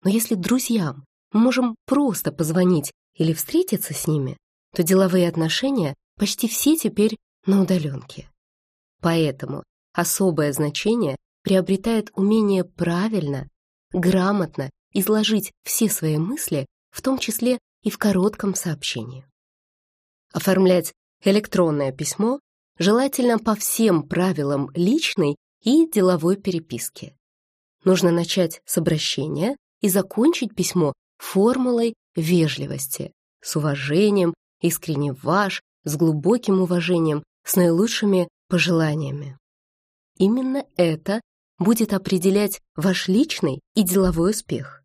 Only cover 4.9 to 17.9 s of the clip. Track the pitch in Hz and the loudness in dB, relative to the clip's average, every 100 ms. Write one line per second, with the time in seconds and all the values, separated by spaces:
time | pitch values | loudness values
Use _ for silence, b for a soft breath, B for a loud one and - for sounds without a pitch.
4.9 | 190 190 180 175 175 160 - 269 269 156 | 4 4 2 2 0 -2 -2 -2 -2 -2
5.9 | 139 _ _ 202 - 226 - - 320 220 | -6 _ _ -4 -2 -4 0 2 2 0
6.9 | - 214 220 _ _ - 196 180 185 151 | 0 0 0 _ _ 0 2 4 0 -2
7.9 | 135 - - - _ _ _ _ _ _ | -8 -12 -18 -18 _ _ _ _ _ _
8.9 | _ 170 165 156 135 - 143 - _ _ | _ 0 2 0 -2 -10 -10 -12 _ _
9.9 | - 175 - 190 160 147 139 151 147 208 | -4 -4 0 0 2 0 0 -2 -2 -2
10.9 | 233 185 135 _ _ - 190 185 190 214 | 0 0 -4 _ _ 0 0 2 -2 0
11.9 | 226 214 - 196 220 208 190 180 - 170 | -2 -2 -2 2 2 2 2 -2 -4 -2
12.9 | 170 214 220 151 139 - _ _ _ _ | 0 -2 -2 -4 -6 -8 _ _ _ _
13.9 | 185 175 185 180 202 170 - 135 _ _ | -2 2 2 2 0 -2 -6 -10 _ _
14.9 | 202 190 214 214 214 - _ - - 220 | -4 0 0 2 -2 -4 _ -8 -2 0
15.9 | - 156 151 165 294 - 151 131 _ _ | 0 -2 -2 -2 -4 -4 -4 -6 _ _
16.9 | - - 262 - 214 240 254 _ _ - | -8 -4 -4 -4 -2 -2 -2 _ _ -8